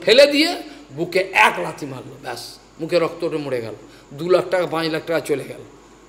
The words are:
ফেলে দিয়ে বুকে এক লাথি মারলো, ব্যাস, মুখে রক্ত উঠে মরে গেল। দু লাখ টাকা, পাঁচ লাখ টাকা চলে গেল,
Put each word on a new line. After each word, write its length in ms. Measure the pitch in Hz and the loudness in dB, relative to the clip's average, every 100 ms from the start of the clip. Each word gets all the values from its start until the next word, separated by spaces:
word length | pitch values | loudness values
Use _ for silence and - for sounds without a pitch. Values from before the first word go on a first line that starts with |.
| - | 4
ফেলে 200 | 247 285 | 8 8
দিয়ে 300 | 294 330 359 - - - | 6 2 0 -8 -16 -14
বুকে 280 | 135 - 185 | -6 -2 0
এক 400 | 190 208 220 185 | 0 4 4 2
লাথি 260 | 170 151 143 | -6 -6 -10
মারলো, 300 | 127 - - | -10 -14 -14
ব্যাস, 360 | 131 117 - - - - | -12 -12 -12 -18 -20 -10
মুখে 200 | 160 170 | -2 0
রক্ত 240 | 160 165 | 0 -2
উঠে 140 | 165 156 | -4 -4
মরে 240 | 139 127 | -4 -4
গেল। 120 | 113 104 - - - | -6 -12 -18 -20 -18
দু 160 | 143 170 | -8 2
লাখ 200 | 175 - | 2 2
টাকা, 160 | 185 160 | -2 0
পাঁচ 220 | 156 165 | -2 -2
লাখ 180 | 156 160 | -4 -2
টাকা 140 | 160 | -4
চলে 240 | - 139 | -2 -4
গেল, 180 | 120 120 - - - - | -4 -14 -18 -20 -20 -20